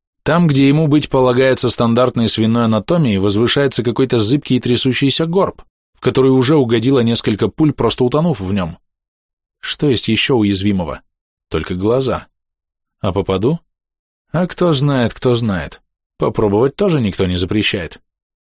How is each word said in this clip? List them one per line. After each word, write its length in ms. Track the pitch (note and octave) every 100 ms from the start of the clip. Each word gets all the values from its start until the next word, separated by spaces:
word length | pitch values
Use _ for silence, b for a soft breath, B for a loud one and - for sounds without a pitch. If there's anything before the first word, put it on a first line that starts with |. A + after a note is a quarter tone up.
| _ _ -
Там, 160 | E3 E3+
где 220 | C3+ C#3
ему 180 | D3+ D#3
быть 220 | D3+ -
полагается 640 | C3+ B2+ B2 C3 B2 A#2+
стандартной 580 | - A#2 A#2 B2+ A#2+ A2+
свиной 380 | - A2 A#2 A2+
анатомией, 520 | A2 - F3 C3+ G2
возвышается 640 | G2+ G2+ A#2 C#3+ C#3 -
какой-то 340 | A#2 B2 C3 A#2+
зыбкий 400 | G#2 C#3+ - B2+
и 20 |
трясущийся 680 | A#2+ A#2+ C3 A#2+ C#3 - E3
горб, 360 | F#3 F3 - - _ _
в 60 | -
который 320 | B2+ C3 C3
уже 240 | C3 B2
угодило 460 | D#3 A#2 A#2 A#2+ C3+
несколько 480 | A#2 A#2 B2+ G2+ G#2+
пуль, 240 | - D#3
просто 320 | - G2+ -
утонув 340 | B2 D3 E3+ A#2
в 140 | F#2
нем. 260 | G2+ E2 F2 _ _ _ _ _ _ _ _
Что 320 | - - D3
есть 160 | A2 -
еще 300 | A2 - B2+
уязвимого? 640 | G#2 G2 G2+ G2 D#2 - _ _ _ _ -
Только 260 | D#2+ D#2+
глаза. 540 | F#2 G#2 B2+ C3 D#2+ - _ _ _ _ _ _ -
А 120 | G#2
попаду? 460 | F#2+ F#2+ F#2+ A#2 E3 _ _ _ _ _ _ _
А 160 | D#3+ F3+
кто 260 | - F3
знает, 420 | C#3 D3 C3 A2+
кто 200 | - B2+
знает. 480 | A#2 A#2 F2+ C#2+ - _ _ _ -
Попробовать 600 | C#3+ A#2 G#2+ G2+ C#3 -
тоже 240 | G3+ D3+
никто 260 | G#2+ - F#2
не 100 | F2+
запрещает. 640 | F2+ G#2+ - G2+ E2 - _ _ _ _ _